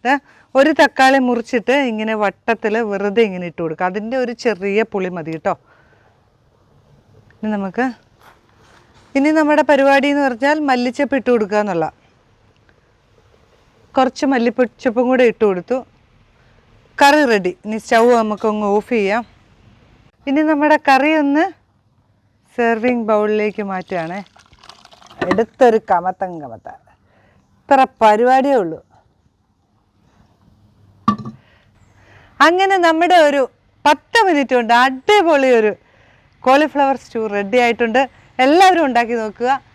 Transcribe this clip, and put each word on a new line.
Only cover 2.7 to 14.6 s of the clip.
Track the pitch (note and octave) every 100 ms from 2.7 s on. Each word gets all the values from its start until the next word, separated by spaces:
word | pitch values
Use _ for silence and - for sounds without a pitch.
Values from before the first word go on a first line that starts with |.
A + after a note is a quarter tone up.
| A3 A3
വെറുതെ | G3 G3+ G3+ A3
ഇങ്ങനെ | F3+ F3
ഇട്ട് | -
കൊടുക്കുക. | E3 D#3+ F#3
അതിൻ്റെ | G3 A3 C4
ഒരു | B3 A#3+
ചെറിയ | A#3+ F#3+ G3+ G3+ A3
പുളി | G3+ F#3 F3+
മതി | D#3+ D#3+
കേട്ടോ. | G3+ F3 _ _ _ _ _ _ _ _ _ _ _ _ _ _ _ _ _ _
ഇനി | G#3+ G#3
നമുക്ക്, | G3 F3+ B3+ A3+ _ _ - _ _ _ _ _ _ _ _ C4+
ഇനി | C#4+ D#4
നമ്മുടെ | D4+ D4+ D4+
പരിപാടി | C#4 C#4 C#4 C#4+
എന്ന് | C#4+ C#4
പറഞ്ഞാൽ | A#3 C#4 D#4 D4
മല്ലിച്ചപ്പ് | B3 B3 A#3+ C#4+ C4+
ഇട്ട് | A#3
കൊടുക്കുക | A#3+ G3+ G#3
എന്നുള്ള. | G#3 E3+ D#3 _ _ _ _ _ _ _ _ _ _ _ _ _ _ _ _ _ _ _ _ C#4
കുറച്ച് | B3+ - C#4
മല്ലിച്ചപ്പും | C4 A#3 A3+